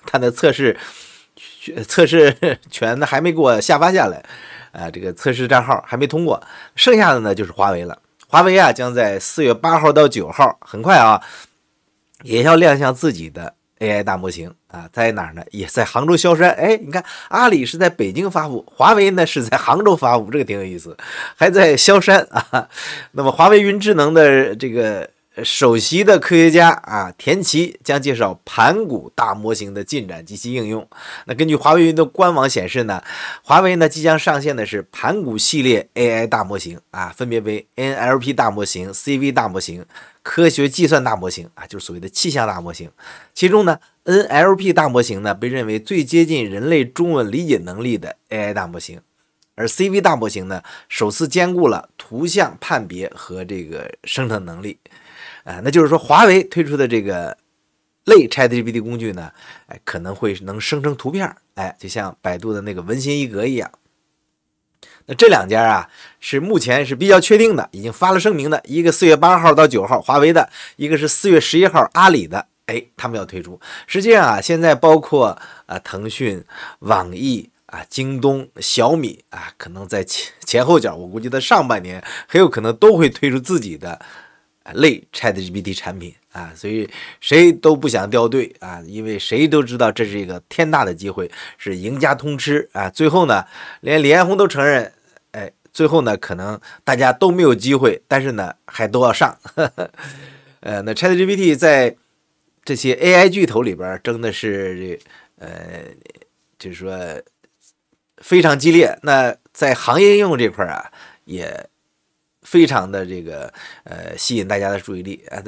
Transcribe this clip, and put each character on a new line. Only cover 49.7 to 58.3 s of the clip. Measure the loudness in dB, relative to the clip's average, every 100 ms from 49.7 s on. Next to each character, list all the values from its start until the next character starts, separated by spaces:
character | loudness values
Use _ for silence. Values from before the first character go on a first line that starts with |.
| -2 -2
V | 0
大 | 0 0
模 | -4
型 | -8 -10
呢， | -12 -14 -20 _
首 | -4 -4
次 | -2 -4
兼 | -2 -2
顾 | 0 0
了 | 0 -6 -20
图 | -16 -8 -4
像 | -2 -2 -4
判 | -6 -6 -6
别 | -12 -12
和 | -14 -16 -14
这 | -12 -12
个 | -12 -14 -16 -16
生 | -10 -6 -4
成 | -6 -8
能 | -14
力。 | -14 -16 _ _ _ -20 -20 -20
啊， | -16 -8
那 | 0
就 | 2
是 | 4
说 | 2
华 | 4 6
为 | 6 6
推 | 2 -2
出 | -2 -2
的 | 0
这 | -2
个 | -2 -6 -8 -12 _ _ _ _ _ _ 4
类 | 6
Chat | 6